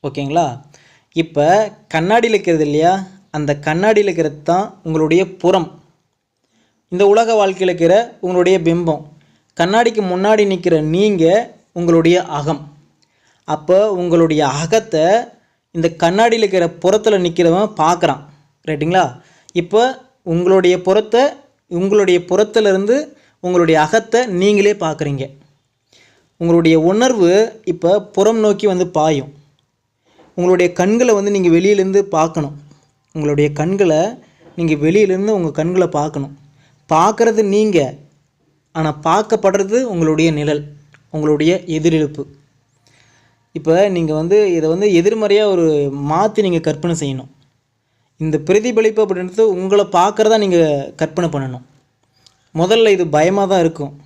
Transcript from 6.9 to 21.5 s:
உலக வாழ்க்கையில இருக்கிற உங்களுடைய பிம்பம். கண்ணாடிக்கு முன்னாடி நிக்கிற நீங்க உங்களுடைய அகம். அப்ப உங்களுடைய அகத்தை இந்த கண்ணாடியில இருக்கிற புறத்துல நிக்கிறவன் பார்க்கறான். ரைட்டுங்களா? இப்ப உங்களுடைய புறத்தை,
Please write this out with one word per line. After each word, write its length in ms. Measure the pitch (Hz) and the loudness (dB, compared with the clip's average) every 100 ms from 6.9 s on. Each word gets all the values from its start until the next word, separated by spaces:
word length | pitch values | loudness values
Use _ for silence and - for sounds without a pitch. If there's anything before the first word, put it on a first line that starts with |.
| 180 202 | 0 2
உலக 400 | 208 226 220 196 | 4 2 0 0
வாழ்க்கையில 140 | 185 | 0
இருக்கிற 580 | 185 175 165 196 233 - | -4 0 2 2 0 -8
உங்களுடைய 380 | 180 180 180 190 | -4 0 2 2
பிம்பம். 440 | 165 170 170 151 - _ _ _ _ - | 0 -2 -2 -4 -8 _ _ _ _ -4
கண்ணாடிக்கு 460 | 170 214 233 214 | 0 2 0 0
முன்னாடி 440 | 190 180 202 220 202 | -4 -2 0 2 2
நிக்கிற 340 | 185 175 165 | 0 0 0
நீங்க 680 | 156 170 214 190 160 196 240 - _ | 0 0 0 2 2 2 -2 -14 _
உங்களுடைய 500 | - 175 165 165 175 | -6 0 2 4 2
அகம். 500 | - 151 147 147 - - _ _ _ _ _ _ | 0 -6 -4 -6 -8 -20 _ _ _ _ _ _
அப்ப 480 | - 151 151 185 214 | -8 -8 0 2 2
உங்களுடைய 540 | 190 175 170 165 151 143 | -2 0 2 2 2 -2
அகத்தை 600 | 143 165 220 220 160 165 220 247 _ _ _ _ | -2 -2 -2 0 0 2 2 -2 _ _ _ _
இந்த 240 | 170 165 160 | -4 -4 0
கண்ணாடியில 340 | 170 190 233 | -2 2 2
இருக்கிற 380 | 226 214 185 170 170 | 2 0 0 -2 -2
புறத்துல 380 | 175 208 220 202 | 0 0 2 0
நிக்கிறவன் 520 | 175 170 165 175 214 214 | 0 0 2 2 -2 -2
பார்க்கறான். 440 | 156 175 165 139 - _ _ _ - | 0 0 -2 -4 -10 _ _ _ -10
ரைட்டுங்களா? 520 | 151 151 185 156 123 _ _ _ | -6 0 0 0 -4 _ _ _
இப்ப 460 | 175 170 208 247 262 _ _ | -8 -2 0 0 -2 _ _
உங்களுடைய 600 | - 165 180 190 180 180 | -6 -2 2 2 4 0
புறத்தை, 400 | 180 196 214 233 285 - _ | 2 0 2 0 0 -2 _